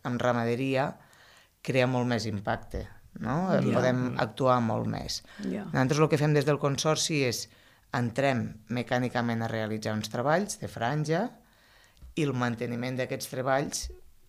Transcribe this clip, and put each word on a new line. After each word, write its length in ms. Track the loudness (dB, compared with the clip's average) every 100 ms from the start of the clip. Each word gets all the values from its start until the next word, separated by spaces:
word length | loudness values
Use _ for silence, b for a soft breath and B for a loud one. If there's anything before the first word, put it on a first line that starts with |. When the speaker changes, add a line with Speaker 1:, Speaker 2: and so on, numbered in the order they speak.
Speaker 1:
amb 180 | -4 0
ramaderia 760 | 2 2 2 0 2 2 0 -4 b b b b b _
crea 240 | 0 2 4
molt 200 | 2 2
més 180 | 0 -2
impacte, 600 | -4 -2 -4 -4 -8 -8 -14 -20 -8
no? 300 | -2 0 2
Speaker 2:
Ja. 80 | 2
Speaker 1:
Podem 540 | 4 4 2 2 0 0
actuar 420 | -2 2 4 4
molt 240 | 2 0 -2
més. 360 | -4 -6 -10 -10 B -6
Speaker 2:
Ja. 140 | -6 -2
Speaker 1:
Nosaltres 320 | 0 2 4
lo 80 | 4
que 80 | 4
fem 140 | 4
des 140 | 4 4
del 120 | 2
consorci 640 | 0 0 0 0 0 0
és 240 | 0 -2 -8 b b b b
entrem 720 | -2 -2 2 2 2 -2 -8 -6
mecànicament 720 | -4 0 0 0 0 0 0
a 60 | -2
realitzar 440 | -2 -2 -4 -2
uns 140 | -4 -4
treballs 500 | -2 2 2 0 -6
de 80 | -10
franja 640 | -4 -2 -2 0 0 -2 -8 b b b b b b -10
i 80 | -2
el 100 | 0
manteniment 640 | 0 -2 -2 -4 -4 -4 -4
d'aquests 320 | -2 -4 -6
treballs 640 | -4 0 2 0 -4 -8 -12 -18 -20